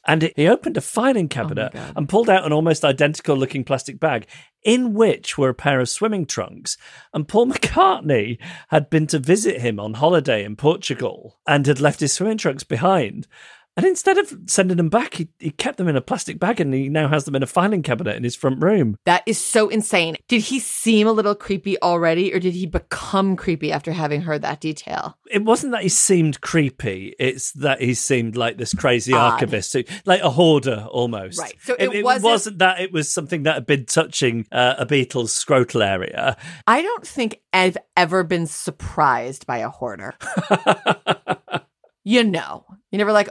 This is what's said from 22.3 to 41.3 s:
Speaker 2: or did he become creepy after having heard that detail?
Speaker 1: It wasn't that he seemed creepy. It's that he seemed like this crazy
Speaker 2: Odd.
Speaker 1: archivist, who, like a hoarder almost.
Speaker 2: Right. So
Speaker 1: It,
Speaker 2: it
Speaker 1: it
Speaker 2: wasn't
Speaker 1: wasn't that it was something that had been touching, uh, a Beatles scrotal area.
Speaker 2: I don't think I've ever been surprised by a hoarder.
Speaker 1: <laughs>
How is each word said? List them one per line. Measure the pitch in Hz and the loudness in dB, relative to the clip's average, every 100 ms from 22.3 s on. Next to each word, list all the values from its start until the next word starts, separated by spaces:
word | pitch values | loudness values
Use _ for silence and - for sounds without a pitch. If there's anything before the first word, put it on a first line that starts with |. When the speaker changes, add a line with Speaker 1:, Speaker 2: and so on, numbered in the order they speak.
Speaker 2:
or | 185 | 0
did | 180 175 | -2 -4
he | 185 | -4
become | - - - - 196 196 180 | -6 -6 -12 -2 0 0 0
creepy | - 160 151 | -2 -4 -2
after | 156 160 | -4 -4
having | 165 151 147 | -4 -2 -4
heard | 170 151 | -2 -4
that | 143 147 | -4 -6
detail? | 160 151 - 160 - - - | -8 -8 -8 -8 -10 -14 -4
Speaker 1:
It | 208 220 | -2 2
wasn't | 233 269 | 0 0
that | 233 | -2
he | 185 | 0
seemed | - - 180 160 135 | 0 4 4 4 0
creepy. | - 165 139 - 107 95 98 - | -2 0 0 -2 -6 -6 -10 -4
It's | 127 131 - | -4 -2 -10
that | 143 143 139 | -4 -2 0
he | 127 | 0
seemed | 120 - 131 117 113 | -2 0 0 0 -2
like | 117 117 | -4 -4
this | 117 | -6
crazy | - 135 123 120 | -2 2 2 2
Speaker 2:
Odd. | 120 120 | 2 4
Speaker 1:
archivist, | 117 120 107 - | 2 0 -2 -2
who, | 127 - 196 | -4 -4 -8
like | 196 190 | 0 2
a | 180 | 4
hoarder | 131 170 147 131 107 107 | 4 6 6 2 -4 -4
almost. | - 120 107 95 123 | -2 -2 -4 -8 -10
Speaker 2:
Right. | 156 - | -10 -12
So | - 247 | -6 -2
Speaker 1:
It, | - | 0
Speaker 2:
it | 208 | 0
Speaker 1:
it | |
Speaker 2:
wasn't | 233 254 220 | 0 2 4
Speaker 1:
wasn't | 226 220 185 | 2 0 2
that | 185 180 | 2 2
it | 185 | -4
was | 175 147 | -4 -2
something | - 147 170 | -4 -4 -2
that | 143 | 0
had | 143 120 | -2 0
been | 143 117 | 0 2
touching, | 170 160 - 131 117 110 | 0 0 0 0 0 -4
uh, | 123 123 - | 2 2 2
a | 123 | 0
Beatles | 147 123 131 113 | 0 0 -4 -4
scrotal | - - 135 120 120 101 | -4 2 2 2 2 0
area. | 95 92 - 135 - 160 170 - | 0 -4 -4 -4 -4 -14 -2 2
Speaker 2:
I | 247 | 2
don't | 370 480 - | 2 -6 -8
think | - 226 - _ | -4 -4 -6 _
I've | 185 185 175 - - | 2 2 0 -2 0
ever | 170 185 165 | 2 2 0
been | 175 165 | -2 -4
surprised | - - 151 - - 147 120 123 131 - | -6 -10 -10 -8 0 2 2 -4 -10 -8
by | 120 | -6
a | 117 | -6
hoarder. | - 120 95 95 - - 370 - | -8 -10 -10 -14 -14 -6 -6 -2
Speaker 1:
<laughs> | - - - - - - - - | 0 0 0 -2 -2 -2 -4 -4